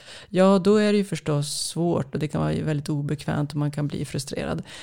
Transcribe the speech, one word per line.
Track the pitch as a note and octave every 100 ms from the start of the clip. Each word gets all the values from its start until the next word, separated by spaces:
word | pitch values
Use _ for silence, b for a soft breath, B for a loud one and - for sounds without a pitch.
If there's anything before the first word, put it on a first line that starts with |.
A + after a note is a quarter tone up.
| B B B
ja, | F3+ F#3+ G3
då | F#3+ G#3+
är | G#3
det | G#3
ju |
förstås | G3 E3 - D3 D3 - -
svårt | D#3+ E3+ D#3+ C3+
och | C#3+
det | D3+
kan | D#3
vara | D3+
väldigt | D#3+ D3+ D3 D3+
obekvämt | D3 D3 D3 - D#3+ D3
och | D3
man | D3
kan | D3 D3
bli | D3+ D3
frustrerad. | - C3 - C#3+ E3 B B